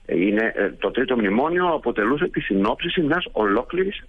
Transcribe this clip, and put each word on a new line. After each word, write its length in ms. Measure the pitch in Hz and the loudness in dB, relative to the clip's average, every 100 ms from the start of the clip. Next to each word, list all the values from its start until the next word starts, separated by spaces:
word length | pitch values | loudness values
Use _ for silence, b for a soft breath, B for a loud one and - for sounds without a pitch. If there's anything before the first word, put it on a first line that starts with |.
| - | -4
Είναι, 420 | 80 95 104 113 - | 0 2 2 0 0
ε, 140 | 98 | -2
το 220 | - 98 | -2 -2
τρίτο 240 | 92 127 123 | 0 0 2
μνημόνιο 500 | 104 104 151 175 180 | 2 2 2 2 2
αποτελούσε 600 | 151 - 117 104 143 170 | 0 -2 0 0 0 -2
τη 120 | - | -2
συνόψιση 640 | - 98 101 131 175 185 | -2 0 2 0 -2 0
μιας 260 | 151 170 175 | 0 0 -2
ολόκληρης 720 | - 107 104 127 170 190 - | 0 2 0 0 -2 -2 -4